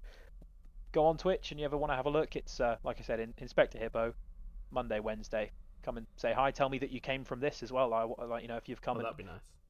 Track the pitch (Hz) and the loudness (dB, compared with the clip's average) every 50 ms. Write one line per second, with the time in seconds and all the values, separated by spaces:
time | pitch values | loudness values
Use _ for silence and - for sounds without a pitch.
0 | - - - - - - - - - - - - - - - - - - - 160 | -12 -14 -14 -16 -16 -16 -14 -14 -16 -16 -16 -18 -18 -16 -14 -12 -12 0 4 6
1 | 151 160 160 - - 185 185 - - - 151 147 151 135 147 143 151 147 135 131 | 6 6 6 6 2 2 2 2 0 -6 -4 -2 -2 0 2 0 2 2 2 2
2 | 131 147 147 156 143 - - - - - - - 123 117 113 - - 123 117 - | 2 4 4 4 2 2 -2 -6 -6 -6 0 2 2 2 2 2 -2 -4 -4 -4
3 | - - 117 110 113 117 - - 131 120 - - 135 - - 113 113 113 - 113 | -2 -2 -2 -2 -2 -4 -6 -10 -10 0 6 6 6 6 4 -4 -4 0 2 2
4 | 113 117 - - - - - - - - - - - - - 127 123 113 107 107 | 2 2 0 -6 -12 -12 -12 -10 -12 -10 -10 -10 -10 -4 -2 -2 0 0 0 0
5 | 107 110 107 107 - - 113 107 107 - - - - - - - - 131 117 117 | 0 0 -2 -2 -4 -2 0 -2 -2 -2 -6 -14 -16 -16 -16 -8 -6 -6 -4 -4
6 | 110 - - - - 117 113 127 135 139 131 - 139 131 135 120 139 131 131 120 | -8 -10 -8 -2 2 2 4 6 4 4 4 4 2 2 2 0 -2 -2 -4 -6
7 | - 139 131 135 120 - 135 120 139 147 - - 120 110 127 131 131 117 113 113 | -2 -2 -2 -2 -2 -4 -4 0 0 -2 0 -2 -6 0 4 4 4 6 4 2
8 | 113 117 - - 120 117 117 - 113 120 117 113 - 131 117 - - 135 123 113 | 2 0 -2 -4 -4 -4 -4 -4 -2 -4 -6 -6 -4 -6 -8 -4 -2 -2 0 0
9 | 113 113 - - 92 - 80 - - - - - - | -2 -4 -4 -8 -12 -12 -12 -14 -14 -18 -20 -20 -20